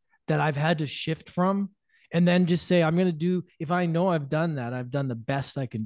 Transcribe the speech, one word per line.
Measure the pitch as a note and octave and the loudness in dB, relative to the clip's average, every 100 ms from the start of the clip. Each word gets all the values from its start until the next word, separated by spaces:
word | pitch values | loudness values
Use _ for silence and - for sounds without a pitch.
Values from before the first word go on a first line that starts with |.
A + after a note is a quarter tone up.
| _ _ - | _ _ -2
that | D3+ | 0
I've | D3+ C#3 | 0 0
had | D#3 D#3+ | 0 0
to | C#3+ | -2
shift | - - D#3 - | -6 -6 -6 -6
from. | - F#3 G3+ G3+ _ _ _ _ | -2 0 0 -4 _ _ _ _
And | E3+ F3 | 2 4
then | F3+ E3+ | 4 4
just | F3 - | 2 2
say, | F3+ | 4
"I'm | D#3+ E3+ | 4 2
gonna | F#3 | 2
do, | D#3 F3+ F#3 - - | 0 0 -2 -4 -8
if | D#3 | -2
I | F3+ E3+ | 0 0
know | E3 F#3+ | 0 2
I've | E3 C3+ | 0 0
done | D3+ E3+ C#3+ | -2 -2 -4
that, | A#2+ | -6
I've | B2+ B2 | -6 -4
done | C#3 C3+ | -4 -2
the | A#2 | -4
best | A2 C#3 - C#3 | -4 -4 -4 -6
I | B2+ | -6
can | A2 | -6